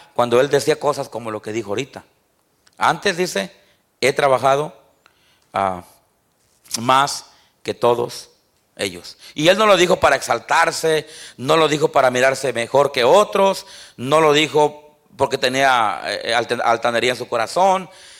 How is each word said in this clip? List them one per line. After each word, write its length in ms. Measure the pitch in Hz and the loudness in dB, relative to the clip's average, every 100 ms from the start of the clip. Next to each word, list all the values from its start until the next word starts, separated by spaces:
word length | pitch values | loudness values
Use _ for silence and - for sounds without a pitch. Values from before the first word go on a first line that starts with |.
| - | -12
cuando 260 | - 120 120 | -4 0 2
él 80 | 139 | 2
decía 320 | 143 - 151 | 0 0 -2
cosas 300 | 143 139 135 | -2 -4 -6
como 220 | 113 117 | -10 -10
lo 100 | 107 | -10
que 100 | - | -8
dijo 180 | 110 101 | -8 -6
ahorita. 340 | 101 135 101 - _ _ _ _ _ _ - | -6 -8 -12 -20 _ _ _ _ _ _ -2
"Antes", 400 | 233 - 208 170 | -2 0 -2 -2
dice, 340 | 180 196 190 _ _ _ _ - | -2 -4 -8 _ _ _ _ -2
"he 140 | 127 | -2
trabajado, 640 | 139 143 127 135 139 156 - _ _ _ _ _ _ _ | 2 2 2 2 0 -2 -10 _ _ _ _ _ _ _
ah, 280 | 98 98 90 - _ _ _ _ _ _ _ - - | -4 -4 -4 -14 _ _ _ _ _ _ _ -14 -8
más 520 | 120 131 143 - - _ _ _ | 0 2 2 -4 -14 _ _ _
que 100 | - | -12
todos 560 | 101 120 120 120 - - _ _ _ _ - | -2 0 0 -2 -10 -20 _ _ _ _ -10
ellos". 420 | 101 87 - - - | -8 -8 -18 -20 -16
Y 140 | - 156 | -2 2
él 100 | 202 | 4
no 80 | 220 | 4
lo 100 | 185 | 4
dijo 240 | 175 180 | 4 2
para 160 | 160 135 | 2 0
exaltarse, 920 | - 120 - 147 165 156 165 156 147 - - - | -2 -4 -2 0 0 -2 -2 -2 -4 -16 -20 -8
no 200 | 127 160 | 0 2
lo 100 | 156 | 2
dijo 200 | 147 151 | 0 0
para 240 | 143 131 | 2 2
mirarse 420 | 123 131 131 135 | 2 0 0 -4
mejor 380 | 117 113 135 139 | -4 0 2 2
que 140 | 135 120 | 2 4
otros, 600 | 185 208 196 196 185 - - - - | 4 4 2 0 0 -10 -20 -20 -12
no 260 | 123 151 | 0 2
lo 120 | 156 | 4
dijo 500 | 147 156 151 147 - - _ _ - | 4 2 2 0 -2 -20 _ _ -4
porque 240 | 135 135 | -4 -2
tenía, 640 | 127 131 139 127 107 85 67 | -2 2 2 2 0 -2 -6
eh, 300 | 104 - 117 | -6 -2 -2
alta-, 260 | 113 120 | -2 -2
altanería 480 | 113 117 120 117 123 | 0 0 0 0 -2
en 60 | 123 | -2
su 100 | 123 | -4
corazón. 640 | 117 110 170 196 190 170 - - | -4 -4 0 2 0 -4 -20 -20